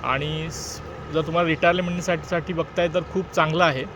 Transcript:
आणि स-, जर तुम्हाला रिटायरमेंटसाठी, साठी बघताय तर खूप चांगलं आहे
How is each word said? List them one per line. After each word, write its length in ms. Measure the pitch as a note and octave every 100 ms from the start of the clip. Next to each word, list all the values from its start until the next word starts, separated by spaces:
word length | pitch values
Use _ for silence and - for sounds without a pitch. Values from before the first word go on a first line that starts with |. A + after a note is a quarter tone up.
आणि 440 | B2 C3+ D3+ D#3 D#3+
स-, 300 | D3+ - - - - -
जर 60 | D#3
तुम्हाला 280 | D#3 E3 E3+
रिटायरमेंटसाठी, 800 | D#3+ E3+ F3+ F3 F3 E3+ E3+ D3
साठी 240 | F3 D#3+
बघताय 360 | E3+ D#3 - F3
तर 120 | E3 E3
खूप 220 | F#3+ F#3
चांगलं 300 | - D#3 D#3+
आहे 200 | F3 C3 C#3+